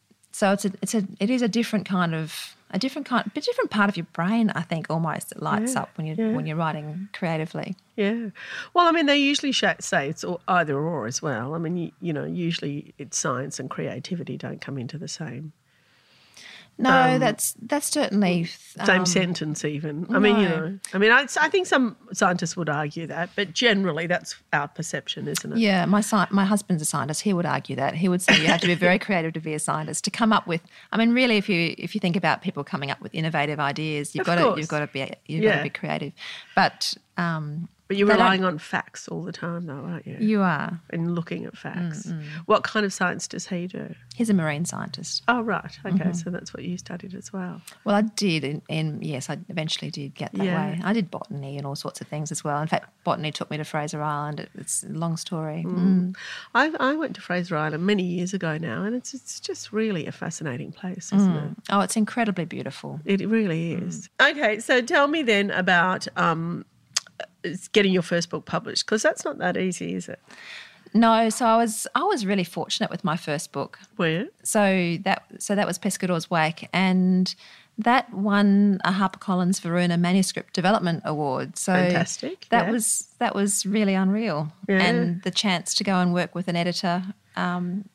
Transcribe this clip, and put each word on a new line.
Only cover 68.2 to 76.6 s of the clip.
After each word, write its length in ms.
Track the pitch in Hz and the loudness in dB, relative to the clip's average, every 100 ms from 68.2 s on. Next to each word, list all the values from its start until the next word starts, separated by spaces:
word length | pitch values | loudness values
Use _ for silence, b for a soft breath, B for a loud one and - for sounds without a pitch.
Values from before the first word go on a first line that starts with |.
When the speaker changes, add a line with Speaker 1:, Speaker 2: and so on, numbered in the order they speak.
| 170 | -2
Speaker 2:
book 160 | 160 | -6
published, 400 | - 165 - - - | -4 -6 -4 -4 -2
'cause 160 | 220 | 0
that's 220 | 302 320 | 2 0
not 140 | 330 - | -4 -2
that 180 | 180 185 | -2 0
easy, 380 | 185 170 175 | -2 -4 -6
is 140 | 185 - | -6 -8
it? 100 | - B B B B B B - | -14 B B B B B B 0
Speaker 1:
No, 380 | 208 226 226 226 | 4 6 6 4
so 160 | - 233 | 2 4
I 100 | 226 | 4
was, 300 | 233 214 - | 4 -2 -4
I 80 | 254 | 0
was 240 | 370 339 190 | 2 0 0
really 160 | 202 | 0
fortunate 460 | 170 - - - 208 | 0 -4 -4 -2 -2
with 140 | 180 | -2
my 120 | 170 165 | -2 -2
first 360 | - 143 - | -2 -6 -4
book. 260 | 143 - - - - | -6 -6 -10 -10 -2
Speaker 2:
Were 100 | 165 | 0
you? 240 | 165 311 - | 0 -4 -8
Speaker 1:
So 560 | - 220 202 190 175 165 | -2 4 4 4 2 0
that, 180 | 190 - - - | 0 -2 -4 -8
so 160 | - | -2
that 120 | 202 196 | 0 0
was 120 | 185 | 0
Pescador's 500 | 196 - 180 170 - | -4 -2 0 0 0
Wake, 400 | 170 156 - | 2 2 -2